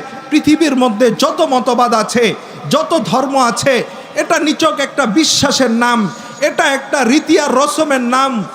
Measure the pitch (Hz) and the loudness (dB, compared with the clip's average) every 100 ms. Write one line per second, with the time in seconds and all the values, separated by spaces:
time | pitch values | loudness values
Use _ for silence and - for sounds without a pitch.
0 | - - - 302 294 302 311 254 247 208 | -6 -14 -2 0 2 2 2 2 0 2
1 | 247 - 311 330 320 254 269 240 240 233 | 2 2 0 2 0 0 0 0 2 0
2 | 214 240 226 - - - 143 277 320 330 | 0 0 0 -2 -12 -14 -2 -2 0 -2
3 | 170 233 269 269 240 233 277 139 120 - | 0 -2 0 0 0 0 0 0 -2 -12
4 | - 285 311 330 311 - 320 294 277 - | -8 -6 -2 0 0 0 0 0 -4 -2
5 | 254 208 311 - 277 - 254 226 240 240 | 0 2 2 0 0 2 0 2 2 2
6 | 190 - - - 294 302 320 269 - 302 | -2 -6 -14 -4 -2 0 0 0 -2 0
7 | 233 294 311 311 285 240 294 302 311 262 | 2 2 4 2 2 2 0 0 0 0
8 | 240 254 269 233 165 | 0 0 0 -2 -6